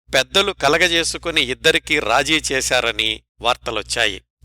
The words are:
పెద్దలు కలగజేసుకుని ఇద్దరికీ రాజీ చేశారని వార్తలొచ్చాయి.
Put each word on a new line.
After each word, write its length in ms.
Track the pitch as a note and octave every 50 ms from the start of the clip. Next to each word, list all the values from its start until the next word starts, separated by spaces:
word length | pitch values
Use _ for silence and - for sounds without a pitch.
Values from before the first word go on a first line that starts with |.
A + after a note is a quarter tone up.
| _ _ -
పెద్దలు 380 | C3+ B2+ B2+ - F#3+ G3 G3+
కలగజేసుకుని 880 | F#3 - C#3+ C#3 D3+ E3 F3+ F3 E3+ E3+ D#3+ - - D#3 - E3+ D#3 D#3+
ఇద్దరికీ 560 | C#3 A#2+ B2+ A#2 - D#3+ D#3+ E3 - - D#3 D3
రాజీ 420 | C#3 G#2 A2+ C3+ C#3+ C#3 D#3+ D#3 C#3 -
చేశారని 720 | C#3 C3 B2 - C3+ B2+ A#2+ A#2 G#2+ G#2+ A2 A2 A2 A2 _ _ _ _
వార్తలొచ్చాయి. 840 | G#2+ A#2 B2 - - B2+ A2+ G#2+ G2 - - A#2+ A2+ G#2+ F#2+ F#2 - _ _ _ -